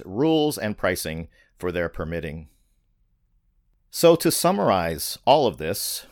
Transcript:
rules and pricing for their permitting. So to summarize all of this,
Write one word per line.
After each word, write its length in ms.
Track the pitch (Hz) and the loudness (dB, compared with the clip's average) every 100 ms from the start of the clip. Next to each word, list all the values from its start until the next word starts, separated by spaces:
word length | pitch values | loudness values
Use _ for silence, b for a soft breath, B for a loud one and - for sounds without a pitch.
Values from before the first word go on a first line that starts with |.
| - | -8
rules 520 | 101 156 160 151 - | 0 2 2 0 -2
and 200 | 107 104 | -6 -2
pricing 520 | 95 92 80 80 85 b b b | -2 -2 -6 -8 -10 b b b
for 140 | 90 | -4
their 180 | 87 85 | -2 -4
permitting. 600 | - 80 85 78 80 78 _ _ _ _ _ _ _ _ _ _ _ _ _ _ | -4 -6 -6 -8 -12 -16 _ _ _ _ _ _ _ _ _ _ _ _ _ _
So 260 | - 170 165 | 2 6 6
to 140 | 170 | 4
summarize 840 | - 170 202 160 95 85 80 - - - | 2 0 2 2 2 0 -4 -8 -4 4
all 220 | 147 120 | 4 4
of 100 | 71 | -2
this, 480 | 78 101 - - - | -6 -4 -6 -8 -14